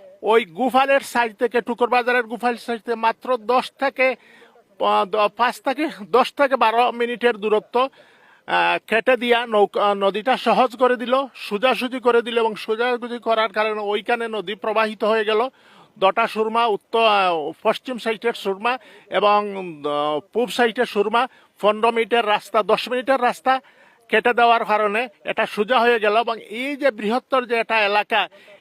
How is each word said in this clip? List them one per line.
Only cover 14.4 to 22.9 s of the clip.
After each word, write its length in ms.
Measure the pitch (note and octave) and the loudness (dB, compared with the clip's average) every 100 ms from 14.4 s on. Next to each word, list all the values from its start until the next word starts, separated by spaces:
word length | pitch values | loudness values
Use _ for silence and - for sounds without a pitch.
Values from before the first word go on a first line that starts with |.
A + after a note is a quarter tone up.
| F3 G#3+ | -8 -8
প্রবাহিত 480 | A3+ G#3+ A3 G#3+ | -4 -2 -2 -2
হয়ে 220 | G#3 A3 G#3+ | 0 0 0
গেল। 240 | G#3+ C4 _ _ - _ - | 0 -2 _ _ -20 _ 0
দটা 280 | F#3+ G3 A3+ | 0 2 -2
সুরমা 380 | G#3+ A3 A3+ A#3 | -2 -2 0 0
উত্তর, 400 | G3 _ A3+ A3+ | -2 _ 2 4
আহ, 460 | G3+ F#3 E3 D3 - | 4 2 0 -4 -4
পশ্চিম 340 | A3 - - A#3+ | -2 -2 -6 -8
সাইডের 360 | A3+ A3 A#3 | -6 -4 -4
সুরমা 440 | A3 G3 G3 A#3 B3+ - - - | -4 -6 -4 -4 -4 -10 -20 -6
এবং, 460 | F#3 G#3 G#3 G#3 F#3+ | 0 4 2 0 -8
আহ, 640 | F#3 D3+ D3 D3 D3 D3+ - | -10 -8 -4 -2 -2 -4 -4
পূব 160 | G#3+ A#3+ | -4 -2
সাইডের 360 | - A#3+ A#3 A3+ | 0 0 0 -4
সুরমা 420 | G#3 G#3 A#3 C4 _ _ - | 0 0 0 -2 _ _ -2
পনেরো 300 | G3+ G#3+ A#3 | 0 2 0
মিনিটের 360 | A#3 A3+ A#3 G#3+ | 0 0 0 2
রাস্তা, 360 | G#3 - A3 | -2 0 -2
দশ 260 | G3 G#3+ | 2 0
মিনিটের 320 | A3 | 0